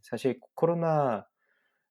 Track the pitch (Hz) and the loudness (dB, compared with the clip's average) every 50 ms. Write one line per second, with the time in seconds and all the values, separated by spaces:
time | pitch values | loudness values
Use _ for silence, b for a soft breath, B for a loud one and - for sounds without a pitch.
0 | _ - - 113 - 131 120 - - - _ - 165 165 170 170 170 165 156 151 | _ -10 -10 -2 -2 -2 -2 -2 -10 -18 _ 0 0 0 0 0 0 0 2 2
1 | 143 127 110 98 - _ _ _ _ _ _ _ _ _ _ _ _ _ | 2 2 0 -2 -6 _ _ _ _ _ _ _ _ _ _ _ _ _